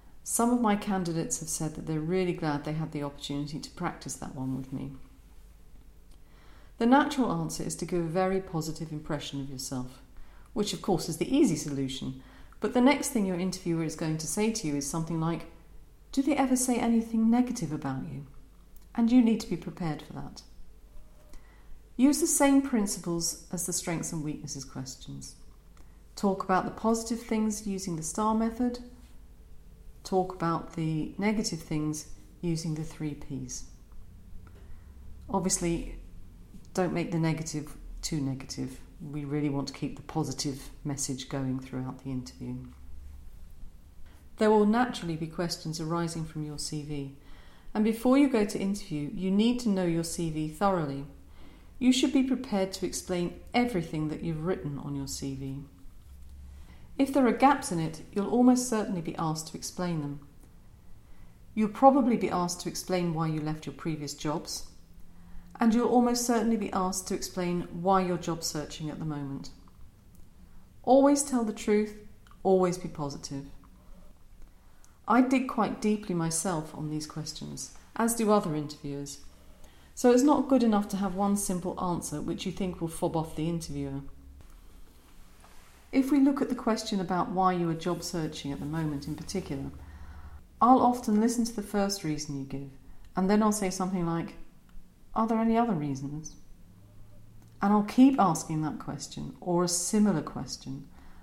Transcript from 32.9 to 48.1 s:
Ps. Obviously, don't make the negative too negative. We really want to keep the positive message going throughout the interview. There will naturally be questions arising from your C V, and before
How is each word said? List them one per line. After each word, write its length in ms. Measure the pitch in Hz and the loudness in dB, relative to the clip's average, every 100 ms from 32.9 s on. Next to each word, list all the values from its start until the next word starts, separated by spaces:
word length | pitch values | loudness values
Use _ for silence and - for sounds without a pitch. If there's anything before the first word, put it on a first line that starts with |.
| - 151 | -6 -6
Ps. 500 | 143 - 131 123 - - - - - - - - - - - - - - - - - - | -6 -8 -8 -8 -10 -12 -16 -18 -16 -16 -18 -16 -14 -14 -16 -16 -16 -16 -16 -16 -14 -4
Obviously, 680 | 190 185 - 170 165 - - - - - - - - - | -2 0 0 0 -2 -4 -10 -14 -14 -16 -16 -18 -18 -6
don't 180 | - 180 | -2 0
make 200 | 160 160 | 0 -2
the 60 | 170 | 0
negative 580 | 160 156 160 151 - - - - | 0 0 -4 -8 -8 -12 -14 -10
too 180 | - 156 | -4 -2
negative. 600 | 135 131 - - 131 - - - | -2 -4 -8 -8 -8 -10 -16 -14
We 240 | 156 147 | -10 -8
really 240 | 143 147 147 | -4 -2 0
want 200 | 139 135 | -2 -4
to 60 | |
keep 220 | - 139 - | -6 -8 -8
the 60 | |
positive 680 | - 160 131 - 147 131 - - | -6 -4 -2 -4 -4 -6 -10 -10
message 460 | 147 135 - 131 - | -8 -4 -4 -6 -6
going 300 | 139 131 131 | -4 -2 -4
throughout 440 | 131 131 127 127 | -6 -8 -8 -8
the 80 | 135 | -8
interview. 440 | 131 123 - 123 127 127 - - - - - - - - - - - - - - - - - | -8 -8 -10 -10 -10 -12 -16 -14 -12 -12 -14 -16 -16 -16 -12 -14 -14 -20 -16 -16 -16 -12 2
There 140 | 214 | 6
will 160 | 214 208 | 8 6
naturally 500 | 226 247 - 170 156 | 4 2 -2 -4 -4
be 100 | 160 | -4
questions 540 | - 170 - 160 156 | -4 -4 -4 -6 -4
arising 460 | 160 170 170 165 156 | -2 -2 -2 -4 -6
from 180 | 156 | -6
your 140 | 151 143 | -8 -6
C 240 | - 151 | -6 -6
V, 340 | 143 147 135 135 - - - - - | -6 -6 -8 -12 -18 -18 -18 -16 -4
and 100 | 214 | 2
before 360 | 214 226 254 | 2 4 6